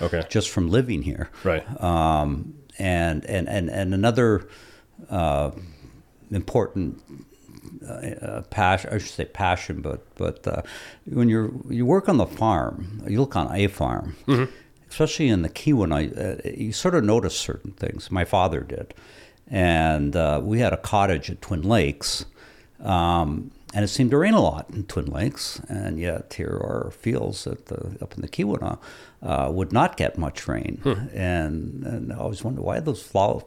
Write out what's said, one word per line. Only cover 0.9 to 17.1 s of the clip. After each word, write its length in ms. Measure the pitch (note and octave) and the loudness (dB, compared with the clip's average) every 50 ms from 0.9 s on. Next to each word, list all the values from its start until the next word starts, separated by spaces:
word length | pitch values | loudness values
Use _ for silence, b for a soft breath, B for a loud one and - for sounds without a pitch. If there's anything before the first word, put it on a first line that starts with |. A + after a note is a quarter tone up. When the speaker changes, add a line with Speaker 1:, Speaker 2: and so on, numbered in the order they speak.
| G#2+ D2+ C2 | 0 -2 -2
Speaker 2:
here. 260 | - C#2+ - D2+ - - - - | -2 -4 -4 -6 -8 -8 -4 0
Speaker 1:
Right. 200 | F#2 E2+ D#2 - - - - | 0 0 0 -2 -6 -8 -4
Speaker 2:
Um, 760 | - F2 E2+ E2 D#2+ D#2+ D#2+ D#2 D2 D2 C#2+ C2+ - - - - - - - - | 0 2 2 4 4 4 4 4 2 0 -2 -4 -6 -8 -12 -18 -20 -16 -8 -4
and, 460 | G2 F#2 F2+ E2+ E2+ E2+ E2 D2+ - | 0 0 2 2 2 0 0 -2 -4
and, 240 | - G2+ F#2+ D#2+ A#1 | -4 -2 -2 -2 -2
and, 200 | - G2+ F2 D#2+ | -2 -2 -2 -2
and 240 | - - G2 F#2 G2 | -2 -2 -2 0 2
another, 540 | F#2+ G2+ A#2 A#2 B2+ B2 A2+ G#2 F#2 - - B B B B B B B B B - - - | 2 4 4 4 4 4 4 4 2 0 -4 B B B B B B B B B -20 -10 -4
uh, 420 | - F#2 E2 D#2 C#2+ C#2+ D2 D2 D2 - F2+ E2+ D2+ B B B B B B _ _ _ - - | -2 0 2 2 2 2 0 -2 -4 -8 -14 -18 -18 B B B B B B _ _ _ -10 -6
important, 720 | G#2 F#2+ F2+ - - B2+ G#2 - - G2 F2+ D2 - - - - C#2+ C#2 - - _ _ _ - - - - - - - - - | -4 -4 -2 0 0 0 0 0 -2 -4 -4 -4 -4 -8 -14 -20 -20 -20 -20 -20 _ _ _ -20 -20 -20 -20 -20 -18 -16 -14 -14
uh, 40 | |
uh, 500 | - - - - - - - - G#2 - - | -12 -10 -10 -10 -10 -8 -8 -8 -8 -8 -8
passion, 480 | - - - G2 F2+ F#2+ F#2+ - - - | -6 0 2 4 4 4 2 0 -2 -4
I 40 | G#2 | -4
should 120 | - - | -4 -4
say 140 | - - E2 | -6 -8 -8
passion, 560 | - - - G2+ F2+ F#2 F#2+ - - D#2+ D2 | -6 -4 0 0 2 2 0 -2 -4 -8 -6
but, 240 | D2 D2 - - - - - | -4 -6 -6 -6 -8 -12 -8
but, 320 | - F2 E2+ - - - - | -4 -4 -4 -4 -4 -4 -4
uh, 140 | - - - B B B B B B B B | -4 -4 -6 B B B B B B B B
when 240 | - - A#2+ A#2+ A#2 | -4 0 4 4 4
you're, 220 | A2 A2+ A2 G#2+ B2+ B2+ - B2 | 4 4 2 -2 -4 -6 -8 -6
you 160 | A#2+ A#2 B2 | -2 0 2
work 220 | A#2+ C3+ G3 F#3+ - | 4 4 4 4 4
on 80 | F#3 B2+ | 4 4
the 80 | F#2+ | 4
farm, 760 | - - - A2+ A2 G2+ D#2+ B1 A1+ - - - F#2 G#2 A2 - G2+ | 2 0 0 2 2 4 2 2 0 -4 -6 -10 -10 -10 -10 -6 -2
you 120 | G2+ A2+ | 0 0
look 160 | C#3 C3 - | 2 2 0
on 180 | F#2+ D2+ A#1+ D#2+ | -2 -2 0 0
a 120 | F#2+ G2+ G2 | 2 0 0
farm, 480 | - - D2 B1+ A#1 G1+ - - - - - - | 2 0 0 0 0 -2 -4 -6 -10 -6 0 2
Speaker 1:
Mm-hmm. 240 | C#3 A#2 C3 B2+ B B B B B B _ - | 2 2 2 0 B B B B B B _ -8
Speaker 2:
especially 400 | - - D#3 D#3 - - E3 C3 | -2 0 0 0 2 2 2 4
in 120 | A2 F#2 | 4 4
the 80 | E2 D#2 | 2 0
Keweenaw, 960 | - - - D3+ D3 B2 G2 E2 D#2 D2 D#2 C2+ - - - F#2+ - - - | -4 -2 2 4 4 4 4 4 2 2 0 0 -2 -4 -4 -4 -4 -6 -6
uh, 40 | - - | -8 -6
you 160 | - B2 G#2+ | -6 -6 -6
sort 240 | G#2 - - F#3 F3 | -4 -2 0 2 2
of 80 | E3 A2+ | 4 4
notice 340 | G2+ | 4